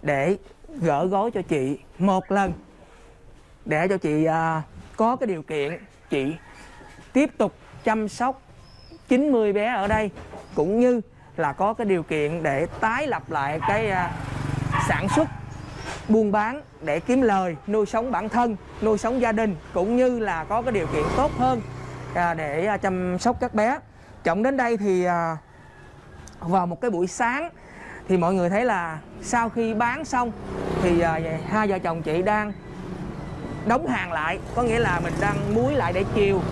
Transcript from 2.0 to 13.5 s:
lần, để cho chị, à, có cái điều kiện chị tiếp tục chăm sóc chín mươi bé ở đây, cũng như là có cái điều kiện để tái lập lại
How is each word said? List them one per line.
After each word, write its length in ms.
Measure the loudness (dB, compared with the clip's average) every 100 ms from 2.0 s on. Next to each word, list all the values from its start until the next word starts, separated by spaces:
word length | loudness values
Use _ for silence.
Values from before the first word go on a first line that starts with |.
| 2 2 2
lần, 200 | 0 0 -4 -12 -20 -20 -20 -20 -20 -20 -20 -20 -18
để 240 | -4 0 2
cho 80 | 0
chị, 260 | 0 2
à, 380 | 2 2 0 -2 -6 -14 -20 0
có 200 | 2 2
cái 100 | -2
điều 160 | -4
kiện 360 | -4 -4 -4 -6 -12 -20 -4
chị 240 | -2 0 -4 -10 -20 -20 -20 -20 -20 -2
tiếp 180 | 2 2 2
tục 160 | -2 -2 -20 -6
chăm 240 | -2 0 -2
sóc 320 | -2 -4 -4 -12 -20 -20 -20 -20 -20 2
chín 240 | 4 6
mươi 200 | 4 4
bé 220 | 2 0
ở 120 | 0 0
đây, 240 | 0 0 -6 -16 -16 -8
cũng 260 | -2 0 4
như 200 | 4 4 -2 -14 -18 -4
là 160 | -4
có 220 | 0 0
cái 100 | 0
điều 180 | 0 0
kiện 400 | 0 0 0 0
để 240 | 0 0 -2 0
tái 260 | 0 0 -2
lập 240 | -4 -4
lại 300 | -4 -2